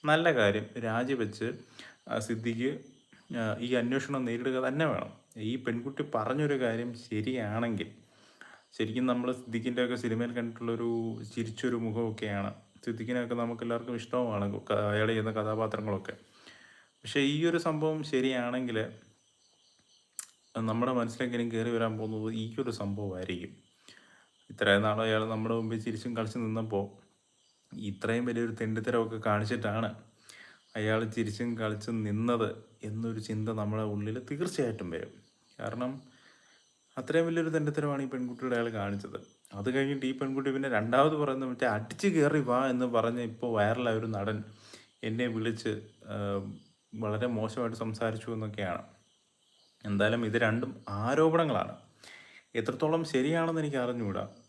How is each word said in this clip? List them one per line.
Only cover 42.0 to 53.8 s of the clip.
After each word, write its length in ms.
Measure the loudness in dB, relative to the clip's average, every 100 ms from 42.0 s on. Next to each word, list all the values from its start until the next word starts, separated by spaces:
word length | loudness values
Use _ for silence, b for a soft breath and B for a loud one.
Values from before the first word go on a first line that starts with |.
| 4
കയറി 320 | 6 6 6
വാ" 280 | 4 4 4
എന്ന് 180 | 2 4
പറഞ്ഞ് 360 | 4 4 0
ഇപ്പോൾ 320 | -4 -4 0
വൈറലായ 400 | 4 4 4 2
ഒരു 120 | 2 0
നടൻ 380 | -2 -2 -2 -6 B B B B _
എന്നെ 240 | -4 0 0
വിളിച്ച്, 540 | 0 -2 -2 -4 -4 -8 _
ആ, 120 | -10 -4 -2 -2 -4 -12 -18 _ _ -4
വളരെ 320 | -2 0 0
മോശമായിട്ട് 500 | 0 -2 -2 -4 -2
സംസാരിച്ചു 540 | -6 -2 -2 -2 -6
എന്നൊക്കെയാണ്. 520 | -6 -6 -4 -4 -4 -8 _ _ _ _ _ _ _ _ _ -2
എന്തായാലും 400 | 4 4 4 2
ഇത് 120 | 4
രണ്ടും 480 | 4 2 -2 -6 -6
ആരോപണങ്ങളാണ്. 840 | -2 2 4 6 6 4 2 -2 -8 -20 _ B B B B B -2
എത്രത്തോളം 500 | -2 0 2 2 2
ശരിയാണെന്ന് 560 | 2 4 2 2 0
എനിക്ക് 160 | 0
അറിഞ്ഞുകൂടാ. 500 | 0